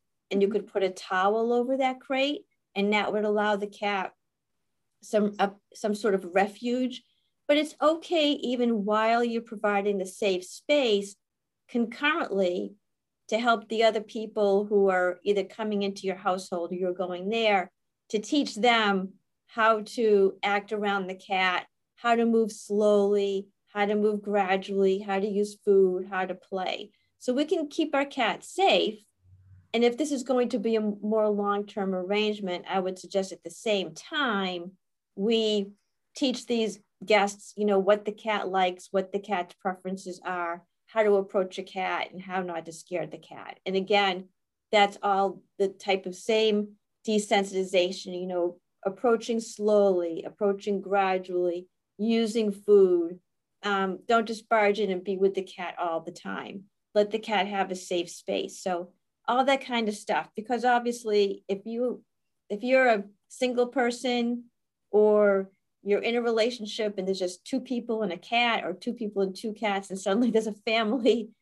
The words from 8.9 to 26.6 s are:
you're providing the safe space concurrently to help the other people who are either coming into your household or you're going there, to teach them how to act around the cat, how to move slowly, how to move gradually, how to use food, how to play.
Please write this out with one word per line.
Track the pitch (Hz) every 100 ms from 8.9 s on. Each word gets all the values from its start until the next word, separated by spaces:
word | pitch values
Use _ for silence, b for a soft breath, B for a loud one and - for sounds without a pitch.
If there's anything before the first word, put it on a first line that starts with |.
| 208 220 233
you're | 240 226
providing | 226 208 208 202 202 202
the | 190
safe | - 208 180
space | 180 - - 294 247 202 202 - _ _ _ _ _
concurrently | 247 226 - 294 330 - 196 185 180 202 202 _ _ _ _ -
to | 220
help | 240 226 214
the | 220
other | 226 220
people | 208 233 214 - 208 196 208
who | 208 196
are | 185 180 180
either | 196 202
coming | 190 - 214 202
into | 196 196 190
your | 185
household | 196 185 190 180 175
or | 180
you're | 185
going | 180 180 175 185
there, | 226 220 202 180 _ _ _ _
to | 214
teach | 226 302 269
them | 214 240 233 214 190 185 - _ _ _
how | - 220 220
to | 214 - 226 208 190 196
act | 202 202 196
around | 214 208 202 180
the |
cat, | 190 - 190 185 180 - _ _ _
how | 233
to | 233
move | 233 226 220
slowly, | - - 208 208 208 202 202 202 196 196 _ _
how | 208
to | 202
move | 214 208 208
gradually, | 202 208 185 196 196 196 196 190
how | 208 196
to | 214
use | 202 208 -
food, | - 196 190 180 190
how | 190
to | 185
play. | 185 - 190